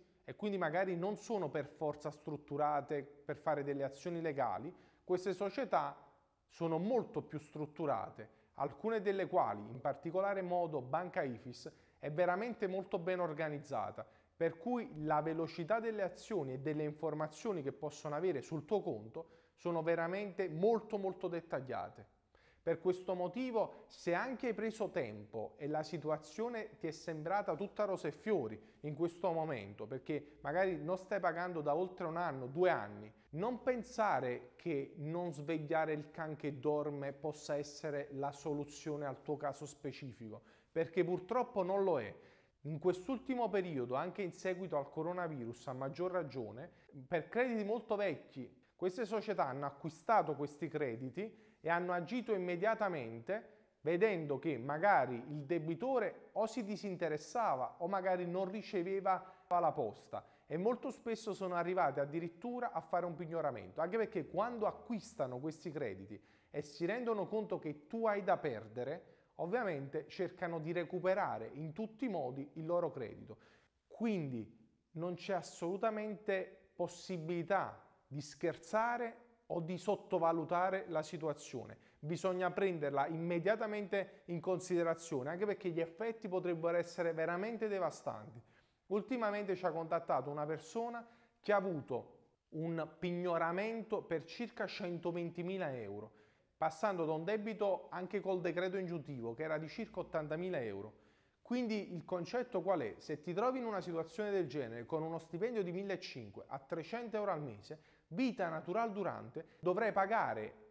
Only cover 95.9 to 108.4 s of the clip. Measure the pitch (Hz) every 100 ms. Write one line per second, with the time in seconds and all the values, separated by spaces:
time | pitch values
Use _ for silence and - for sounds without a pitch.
95.9 | 104 107 - - _ _ _ 156 156 214
96.9 | 185 156 156 165 220 208 208 202 180 -
97.9 | 175 - 208 190 185 170 165 185 190 180
98.9 | 170 139 135 113 113 156 156 156 - 220
99.9 | - 170 160 151 156 185 165 113 98 107
100.9 | - - _ _ _ - 247 240 214 190
101.9 | 170 - 180 175 247 247 185 170 180 113
102.9 | - - 151 - 170 240 262 233 202 170
103.9 | 165 160 - 208 196 160 143 117 117 120
104.9 | 160 160 165 160 170 220 233 180 175 202
105.9 | 185 - 135 107 104 - 139 - 165 156
106.9 | 226 233 214 202 160 147 101 - 151 -
107.9 | _ _ 165 262 202